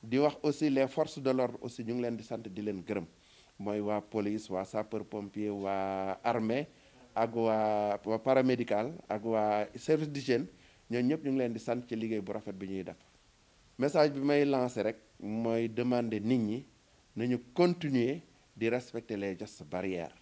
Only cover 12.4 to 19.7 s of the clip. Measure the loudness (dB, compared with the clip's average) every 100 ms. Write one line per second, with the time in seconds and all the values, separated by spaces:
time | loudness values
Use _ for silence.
12.4 | -8 -10 -6 -6 -8 -12 -20 -20 _ _
13.4 | _ _ -20 -2 0 4 4 4 2 4
14.4 | 4 4 2 0 -2 -2 -14 _ -6 -2
15.4 | 0 0 0 0 2 2 0 -2 2 2
16.4 | 2 -2 -8 _ _ _ _ -4 0 0
17.4 | -2 4 4 4 0 2 2 -2 -10 -20
18.4 | _ -2 0 0 -4 -10 -6 -4 -4 -6
19.4 | -10 -14 -8